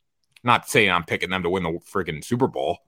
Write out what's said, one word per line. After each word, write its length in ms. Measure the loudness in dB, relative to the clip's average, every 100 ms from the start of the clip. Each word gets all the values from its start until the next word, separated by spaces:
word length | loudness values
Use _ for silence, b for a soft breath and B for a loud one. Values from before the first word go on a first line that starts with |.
| _ _ _ _
Not 240 | 2 2 2
saying 240 | 2 4
I'm 140 | 2 0
picking 240 | -4 -2
them 140 | -2
to 60 | 0
win 140 | 0
the 160 | -2 -4 -6
freaking 320 | -6 -4 -6 -4
Super 220 | 0 0
Bowl. 320 | 0 -4 -4